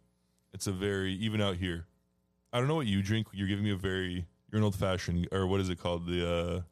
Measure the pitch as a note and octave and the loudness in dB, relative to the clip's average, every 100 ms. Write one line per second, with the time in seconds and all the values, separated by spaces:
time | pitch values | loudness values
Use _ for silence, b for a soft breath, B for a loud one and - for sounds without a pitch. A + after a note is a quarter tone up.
0 | _ _ _ _ _ F#2+ G#2 F#2 G2+ G2 | _ _ _ _ _ -6 -4 0 0 2
1 | F#2+ F#2+ A2 G#2+ G2+ F2 F#2 E2+ E2 _ | 0 0 0 2 2 0 -2 -4 -8 _
2 | _ _ _ _ _ B2 C3+ D#3+ A#2 G2 | _ _ _ _ _ -2 0 0 2 2
3 | G2 A2+ G#2+ F#2+ F#2+ G2+ G#2 F#2+ F#2+ F#2 | 2 0 0 -2 -2 0 0 0 0 -2
4 | F#2 F2 E2+ _ _ G#2+ G#2+ F#2+ G2 F#2 | -2 -4 -8 _ _ 2 2 2 0 0
5 | - E2+ F2 G2 F#2 G2 F#2 F2 F2 F2 | 0 0 0 0 2 2 0 -2 -2 -2
6 | F2 F2 F2 E2+ F2 F2 F2 | -2 -2 0 0 0 -4 -6